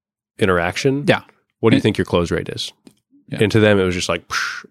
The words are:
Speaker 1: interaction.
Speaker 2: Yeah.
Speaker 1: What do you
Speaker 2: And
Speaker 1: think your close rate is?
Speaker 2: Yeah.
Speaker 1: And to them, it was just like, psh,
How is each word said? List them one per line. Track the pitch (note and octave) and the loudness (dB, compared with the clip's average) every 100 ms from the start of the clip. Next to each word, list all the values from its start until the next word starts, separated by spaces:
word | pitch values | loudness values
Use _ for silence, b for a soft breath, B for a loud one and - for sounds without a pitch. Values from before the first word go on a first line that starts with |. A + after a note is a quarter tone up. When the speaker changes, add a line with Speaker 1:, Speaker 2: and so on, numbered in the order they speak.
| _ _ _ - | _ _ _ -2
Speaker 1:
interaction. | G2+ F2+ F2 - C#3 C#3 D#3 | 0 0 -2 -2 -2 0 0
Speaker 2:
Yeah. | G2+ - _ _ _ | -2 -4 _ _ _
Speaker 1:
What | A2+ | 2
do | - | 2
you | |
Speaker 2:
And | |
Speaker 1:
think | A2+ G2 | 2 -2
your | F#2 | -2
close | F2+ E2+ | -2 0
rate | E2 - | -4 -6
is? | - - _ _ _ _ _ _ | -10 -12 _ _ _ _ _ _
Speaker 2:
Yeah. | - | -2
Speaker 1:
And | G#2 | 2
to | A2 | 4
them, | G#2+ G2+ | 4 4
it | |
was | F#2 F2 | 2 -2
just | - | -4
like, | E2+ _ | -6 _
psh, | - - - - | -6 -6 -10 -8